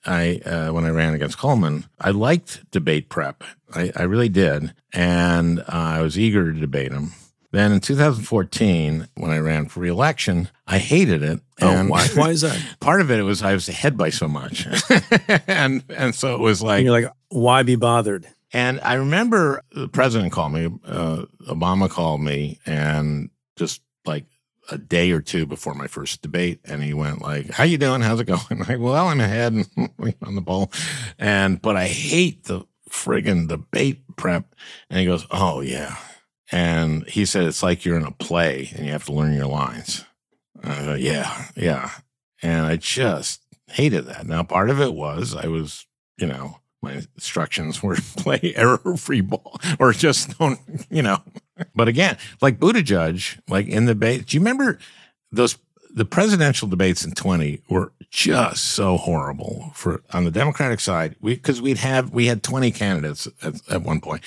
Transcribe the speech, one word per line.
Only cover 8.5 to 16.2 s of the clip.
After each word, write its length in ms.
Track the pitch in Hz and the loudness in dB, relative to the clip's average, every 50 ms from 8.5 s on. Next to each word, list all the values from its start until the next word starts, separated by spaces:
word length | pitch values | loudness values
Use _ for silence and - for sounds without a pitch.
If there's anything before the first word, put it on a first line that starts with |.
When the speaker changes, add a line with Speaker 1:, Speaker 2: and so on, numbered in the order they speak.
| - - 113 101 90 82 78 76 78 78 - - - | 0 0 2 4 4 4 2 0 0 -2 -4 -8 -10
Speaker 1:
when 160 | - - 78 | -8 -4 -2
I 80 | 78 78 | -2 0
ran 280 | 78 80 78 76 73 71 | 0 0 0 0 -2 -4
for 100 | - 90 | -6 -4
re-election, 680 | 90 87 87 92 135 156 147 - - - 90 87 90 - _ _ - | -2 -2 0 2 2 2 0 0 -2 0 0 0 0 -2 _ _ -6
I 120 | - 92 95 | -2 0 0
hated 440 | - - 143 175 196 127 87 76 73 | 2 4 4 4 6 4 4 2 2
it. 180 | 78 80 - - _ _ - | 0 -2 -4 -6 _ _ 2
Speaker 2:
Oh, 100 | 90 90 | 4 4
Speaker 1:
And 180 | 92 92 95 - | 4 4 4 2
Speaker 2:
why? 160 | 78 87 - 139 - | 2 2 2 2 4
Why 160 | 147 151 160 | 4 4 4
is 100 | 165 151 | 2 0
that? 180 | 156 156 120 87 78 - | 0 0 -2 -2 -6 -10
Speaker 1:
<laughs> 100 | - - | -10 -2
part 200 | - 139 170 196 | 2 4 4 4
of 100 | 180 135 123 | 4 4 2
it 100 | 107 101 | 2 2
was 200 | 98 104 92 107 | 0 0 0 2
I 100 | 98 98 | 2 2
was 140 | 92 87 - | 2 0 -4
ahead 280 | 85 - - 151 135 | -6 0 0 0 2
by 140 | 107 85 78 | 2 0 0
so 160 | - - 82 | 0 -2 -2
much. 400 | 78 73 71 65 - - - - - - - - - | -2 -2 -4 -6 -8 -8 -8 -6 -4 -2 -2 2 4
<laughs> 560 | 262 196 - - 240 - - - 208 156 - | 4 4 4 4 2 2 4 4 2 2 2
And, 380 | - 190 165 143 131 135 127 - - | 0 0 2 2 2 0 -2 -4 -8
and 260 | 160 - 135 123 117 | -6 -2 -2 -2 -2
so 200 | - | -2